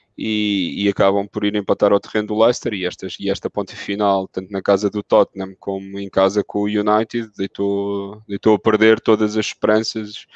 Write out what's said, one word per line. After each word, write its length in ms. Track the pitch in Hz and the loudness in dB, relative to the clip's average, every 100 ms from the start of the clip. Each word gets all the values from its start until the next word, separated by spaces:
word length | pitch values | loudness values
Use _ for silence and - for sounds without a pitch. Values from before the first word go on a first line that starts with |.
| _ - | _ -8
e, 680 | 110 107 107 101 85 73 | -4 -2 0 0 -2 -2
e 40 | 101 | -2
acabam 400 | - 98 101 101 | 2 2 2 -2
por 160 | 110 | -2
ir 100 | 104 | -2
empatar 380 | 104 98 98 101 | -2 -2 0 2
ao 80 | 101 | 2
terreno 280 | - 110 107 | 0 -4 -2
do 100 | 107 | 2
Leicester 340 | 113 123 123 | 2 2 -4
e 140 | 104 90 | -4 -6
estas, 300 | - 95 - | -6 -10 -8
e 80 | 98 | -6
esta 220 | 98 95 | -4 -4
ponta 260 | - 98 - | -6 -8 -10
final, 500 | - 101 104 98 95 | -8 -2 2 0 -2
tanto 240 | - 92 | -8 -8
na 120 | 101 | -6
casa 260 | 92 98 101 | 0 0 0
do 140 | 104 | -4
Tottenham 520 | - 110 98 98 95 95 | 0 2 2 -2 -12 -10
como 380 | - 98 98 98 | -8 -8 -8 -10
em 100 | 98 | -4
casa 340 | - 95 104 | 0 2 2
com 180 | 95 104 | -2 -2
o 40 | |
United, 680 | 104 104 107 107 113 117 110 98 | -2 0 2 2 0 -6 -8 -8
deitou, 880 | 98 - 101 101 101 101 98 107 110 | -8 -4 -4 -2 -4 -6 -8 -14 -10
deitou 280 | 101 110 | -2 2
a 40 | 107 | 4
perder 400 | 110 107 110 110 | 4 4 4 4
todas 380 | - 107 107 107 | 4 2 2 0
as 100 | 104 | -4
esperanças 800 | - - 110 113 110 107 104 - | -4 0 0 0 -6 -10 -14 -20